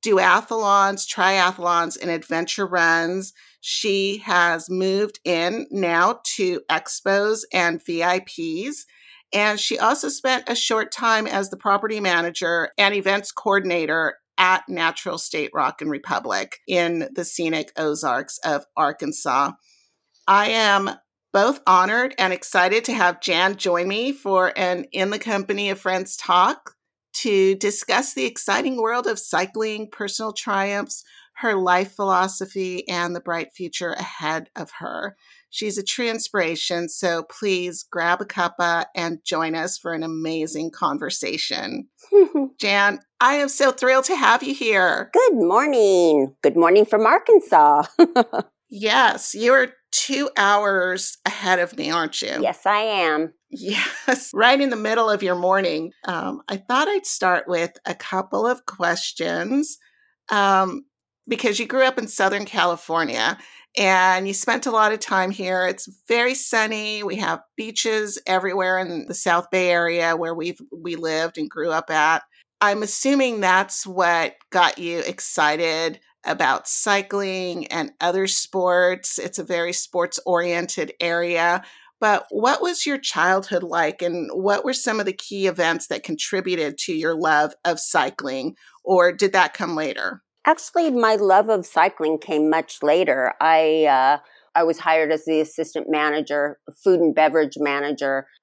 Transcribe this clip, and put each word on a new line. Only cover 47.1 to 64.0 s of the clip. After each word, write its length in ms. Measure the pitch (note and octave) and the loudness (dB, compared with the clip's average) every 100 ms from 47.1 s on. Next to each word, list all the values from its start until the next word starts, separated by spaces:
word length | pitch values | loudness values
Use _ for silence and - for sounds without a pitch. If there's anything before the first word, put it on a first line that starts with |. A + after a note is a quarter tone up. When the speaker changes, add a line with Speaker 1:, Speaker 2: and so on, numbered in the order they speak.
| F4+ - G#4+ - E3 D3 D3 D3+ - | 4 6 6 8 6 8 6 4 6
Speaker 2:
<laughs> 260 | E4+ C4 A#3 A2+ - _ _ | 6 6 0 -2 -8 _ _
Speaker 1:
Yes, 640 | G3+ G#3+ A#3+ A#3+ - - | -6 0 4 4 2 -4
you're 380 | G3+ A#3 C4 B3+ - _ | -2 4 4 4 -4 _
two 400 | - - C4+ C#4 - | -4 -2 -2 -2 2
hours 800 | G3+ G3+ G#3 F#3+ F#3 F#3 - - - | 4 4 4 2 0 -2 -4 -4 -4
ahead 320 | - F#3 F#3 | -2 2 2
of 180 | F3 - | 0 -4
me, 140 | D3+ | -4
aren't 320 | E3+ D#3+ - | -2 -2 -6
you? 140 | - - | -6 -2
Speaker 2:
Yes, 240 | - - G3 | -2 -2 0
I 160 | G#3 | 0
am. 520 | A3 G3+ E3 D3+ D#3+ - _ | 0 0 0 0 -2 -8 _
Speaker 1:
Yes, 800 | C#4+ F#3+ G#3+ - - - B3+ - | -12 -6 -4 -4 -4 -2 -2 -2
<laughs> 20 | |
right 280 | G3 A#3 C#4 | 2 4 4
in 100 | C#4 | 2
the 60 | A3+ | -2
middle 340 | G#3+ A3+ A3 | 0 0 2
of 140 | G3+ | 0
your 100 | G3 | 0
morning. 560 | F3+ F3+ F#3+ F#3 D#3 D#3+ - | 0 2 2 2 -2 -6 -10
Um, 380 | - E3+ F#3 - - | -8 -6 -6 -10 -10
I 100 | G3 | -10
thought 280 | F#3+ B3+ D#4 | -2 0 0
I'd 180 | G4+ | -2
start 440 | - - F#3+ F3+ - | -4 -2 0 0 0
with 240 | F3 E3+ - | -2 -4 -6
a 120 | - F3 | -10 -10
couple 500 | - F#3+ F#3+ G3+ A3+ | -6 -6 -4 -2 -2
of 200 | B3 - | -2 -6
questions, 1080 | - F3 F3 - - E3+ E3+ F#3 C4+ D4+ - _ _ _ _ - | -4 -2 -2 -4 -6 -4 -4 -2 -2 -2 -6 _ _ _ _ -4
um, 560 | G#3 G3 F#3+ F#3 - - _ _ _ - | 0 4 4 2 -4 -14 _ _ _ -6
because 320 | A#3 A#3+ G#3 | -2 0 -2
you 80 | A3+ | -2
grew 160 | B3+ | 2
up 160 | C4 C4 | 2 2
in 80 | A3 | -4
Southern 380 | - G3 G3+ | 0 0 0
California 920 | G3+ A3 F3 E3+ - E3 D#3+ A#2 A#2 - - - _ - | -2 0 0 0 -4 -2 -2 -2 -2 -2 -10 -20 _ -2
and 520 | G3 F#3 | 2 4